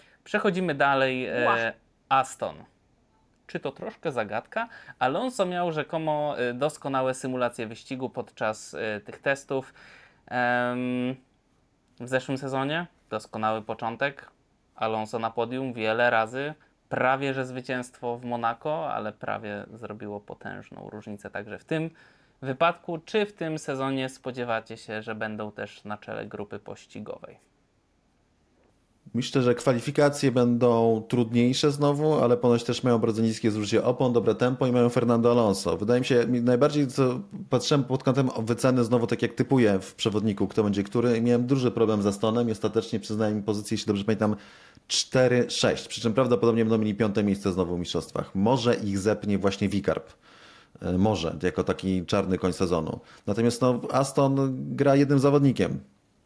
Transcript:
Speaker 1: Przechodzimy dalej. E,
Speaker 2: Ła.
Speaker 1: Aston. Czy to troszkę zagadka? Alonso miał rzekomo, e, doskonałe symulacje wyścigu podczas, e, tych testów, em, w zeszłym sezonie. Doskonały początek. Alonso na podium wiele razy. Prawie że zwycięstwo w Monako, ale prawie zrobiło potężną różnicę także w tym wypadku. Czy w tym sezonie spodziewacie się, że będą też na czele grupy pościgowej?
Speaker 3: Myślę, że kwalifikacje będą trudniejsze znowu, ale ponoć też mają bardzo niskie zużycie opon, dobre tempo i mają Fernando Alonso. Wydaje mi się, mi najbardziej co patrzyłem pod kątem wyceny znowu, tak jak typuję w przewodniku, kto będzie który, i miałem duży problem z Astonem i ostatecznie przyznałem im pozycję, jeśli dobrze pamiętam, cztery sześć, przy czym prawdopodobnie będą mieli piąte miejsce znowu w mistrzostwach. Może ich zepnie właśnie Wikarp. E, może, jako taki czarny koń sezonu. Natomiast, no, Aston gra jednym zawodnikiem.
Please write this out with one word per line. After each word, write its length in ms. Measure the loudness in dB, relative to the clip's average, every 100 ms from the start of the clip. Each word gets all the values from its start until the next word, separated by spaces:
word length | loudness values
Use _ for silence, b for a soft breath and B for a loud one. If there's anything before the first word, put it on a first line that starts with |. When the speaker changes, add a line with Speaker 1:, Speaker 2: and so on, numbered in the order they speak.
| b b
Speaker 1:
Przechodzimy 520 | -6 -2 0 0 -2 2
dalej. 500 | 2 4 2 0 -4
E, 180 | 0 0
Speaker 2:
Ła. 100 | 0 -2 -6 _ _ _
Speaker 1:
Aston. 460 | 0 0 -4 -8 -8 -20 _ _ _ _ _ _ _ -12
Czy 120 | -8
to 120 | -8
troszkę 400 | -8 -12 -8 -6
zagadka? 580 | -4 -4 -6 -6 -8 -8 B B -2
Alonso 460 | -2 0 -4 -2 -2
miał 260 | 0 -2
rzekomo, 640 | -2 -4 -4 -2 -2 -2 -2
e, 160 | -4
doskonałe 600 | -2 -4 -4 -4 -2 -2
symulacje 540 | -2 -6 -2 -2 -4 -10
wyścigu 420 | -10 -12 -8 -6
podczas, 640 | -8 -12 -4 -4 -4 -10
e, 280 | -8 -6 -6
tych 180 | -10 -6
testów, 520 | -2 -4 -2 -6 -6 b b b b b -8
em, 880 | -2 0 2 0 -2 -4 -2 -4 -6 _ _ _ _ _ _ _ _
w 80 | -4
zeszłym 300 | -2 -2 -6
sezonie. 500 | -4 -4 -2 -4 -6 _ _
Doskonały 520 | -8 -6 -4 -2 -2
początek. 720 | -6 -6 -6 -4 -4 -6 -18 _ _ _ _ -6
Alonso 440 | -4 -2 -4 -4
na 120 | -4
podium 420 | -4 -4 -4 -6
wiele 360 | -4 -2 2 2
razy. 440 | 2 0 -4 -8 -10 b _ _
Prawie 440 | -2 0 0 -2
że 120 | -4 -6
zwycięstwo 720 | -8 -8 -8 -8 -10 -8 -8
w 80 | -6
Monako, 680 | -4 -4 -4 -6 -6 -4
ale 180 | -6 -8
prawie 520 | -10 -8 -8 -8 -10 -12
zrobiło 460 | -16 -14 -12 -10 -12
potężną 680 | -14 -16 -14 -14 -16 -18 -16
różnicę 400 | -14 -14 -14 -12
także 300 | -14 -12 -16
w 60 | -6
tym 240 | -4 -4 b b b b b
wypadku. 560 | -8 -2 -2 -2 -8 -10
Czy 280 | -4 -4 -4
w 80 |
tym 260 | -4 -6 -6
sezonie 500 | -6 -4 -4 -4 -6
spodziewacie 680 | -8 -10 -8 -4 -4 -4 -14
się, 240 | -10 -8
że 140 | -8 -6
będą 360 | -6 -6 -10
też 320 | -8 -12 -12
na 140 | -12 -12
czele 280 | -10 -10 -10
grupy 340 | -10 -10 -12
pościgowej? 800 | -14 -16 -16 -14 -12 -14 -14 -20 _ _ _ _ _ _ _ _ _ _ _ _ _ _ _ _ -6
Speaker 3:
Myślę, 280 | -4 0 2
że 140 | 2 2
kwalifikacje 760 | 2 0 0 2 2 4 2
będą 720 | 4 2 4 4 4 4 2 0
trudniejsze 640 | 0 2 2 2 4 0
znowu, 420 | 2 0 2 2
ale 240 | 2 4 4
ponoć 260 | 4 2
też 200 | 2 -2
mają 160 | 2 2
bardzo 220 | 2 2
niskie 300 | 0 2 0
zużycie 320 | 0 0 2
opon, 300 | 2 2 2
dobre 220 | 4 2 2
tempo 320 | 0 2 2
i 40 |
mają 180 | 4 4
Fernando 420 | 4 2 4 4
Alonso. 460 | 6 4 2 0 -2
Wydaje 220 | 2 2
mi 60 | 4
się, 220 | 2 4
mi 140 | 2
najbardziej 460 | 2 4 4 2 0
co 320 | 2 0 0 -8 -14 -2
patrzyłem 340 | -2 2 2
pod 200 | 2 0
kątem 260 | 2 2 0 -2
wyceny 440 | -2 2 2 4
znowu, 240 | 4 2 2
tak 140 | 0
jak 120 | -2
typuję 460 | 0 2 4 6 4
w 160 | -2 -4
przewodniku, 520 | 0 0 0 0 0
kto 160 | 2
będzie 200 | 2 0
który, 340 | 0 0 2 2
i 40 |
miałem 240 | 2 2 2
duży 240 | 2 2
problem 300 | 2 2 4
z 40 | 2
Astonem 440 | 2 0 2 0
i 20 |
ostatecznie 480 | 0 0 0 -2 -6
przyznałem 340 | -4 -2 0 0
im 60 |
pozycję, 320 | -2 -4 -2 -4
jeśli 120 | -2
dobrze 160 | -2
pamiętam, 320 | 0 0 0 0 B B B B -4
cztery 600 | -4 0 4 4 4 2
sześć, 380 | 0 0 0 -6
przy 140 | -4
czym 120 | -2
prawdopodobnie 520 | 2 2 4 4 4 2
będą 120 | 2
mieli 180 | 2 0
piąte 280 | 0 2
miejsce 280 | 2 2 0
znowu 240 | 0 0 -2
w 40 |
mistrzostwach. 560 | -4 -4 -4 -8 -6 0
Może 400 | 2 2 2 0
ich 240 | 0 0
zepnie 380 | 0 0 0 0
właśnie 320 | 0 0 0
Wikarp. 400 | 0 0 -4 -6 -20 b b b b b -10
E, 160 | -4 2
może, 380 | 2 2 -2 -2
jako 200 | -2 0
taki 420 | -2 -2 0 -2 0
czarny 320 | -2 0 0
koń 160 | 0
sezonu. 460 | 0 0 0 -2 -8 B B -6
Natomiast, 340 | 0 0 2
no, 180 | 0 0 -2
Aston 440 | -2 0 2 2 2 0 -4 -8 0
gra 200 | 4 6
jednym 240 | 6 6
zawodnikiem. 600 | 6 6 4 4 0 -2 -10 _ _ _